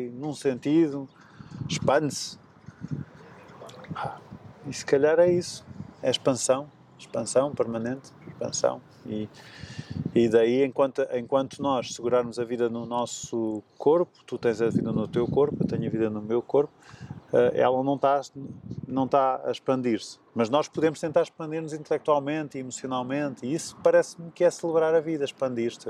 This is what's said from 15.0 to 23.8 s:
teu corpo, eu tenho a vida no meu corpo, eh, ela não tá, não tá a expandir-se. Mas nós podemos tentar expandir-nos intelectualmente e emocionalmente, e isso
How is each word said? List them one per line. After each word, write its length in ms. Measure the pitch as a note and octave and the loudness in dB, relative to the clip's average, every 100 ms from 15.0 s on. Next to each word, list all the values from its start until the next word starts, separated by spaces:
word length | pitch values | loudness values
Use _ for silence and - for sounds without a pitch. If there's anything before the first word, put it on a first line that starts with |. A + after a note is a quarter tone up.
| G#2 | 0
teu 200 | A#2 A#2 | 0 2
corpo, 300 | C3+ D3 - | 2 2 0
eu 60 | - | -2
tenho 180 | - A2+ | -2 -2
a 40 | |
vida 180 | A2 A2 | 0 -2
no 140 | G#2+ | -2
meu 180 | G#2+ A#2+ | -2 -2
corpo, 320 | - C#3 D3 _ - - - - - | 2 2 2 _ -20 -18 -16 -16 0
eh, 200 | B2 B2 | 4 4
ela 300 | B2+ B2 C3 | 4 4 4
não 160 | C#3 C#3 | 2 2
tá, 200 | C#3 C#3 C3 C3+ C#3 - - - - | 2 2 -2 -12 -14 -14 -14 -12 -4
não 200 | C3 B2+ | -2 2
tá 340 | C#3+ C3 - C3 | 4 4 2 -2
a 60 | |
expandir-se. 640 | A#2 - C3 B2 G#2 - - _ | -2 0 0 0 -2 -4 -18 _
Mas 160 | A2 A2+ | -2 2
nós 180 | D3 D3 | 2 0
podemos 320 | - D#3 D3 | 0 0 0
tentar 220 | E3+ E3+ | 0 2
expandir-nos 500 | D#3 - D#3 D#3+ D#3 | 0 -4 -8 -8 -8
intelectualmente 840 | D3+ D3+ D3+ - D3 C#3 D#3 D3 C#3 | -8 -4 -2 2 2 2 -4 -4 -8
e 40 | |
emocionalmente, 840 | B2+ - C3 B2+ B2 C#3 D3 B2 B2 | -10 -8 -6 -4 -2 -2 -4 -4 -4
e 80 | |
isso 240 | D#3+ - - | -4 -6 0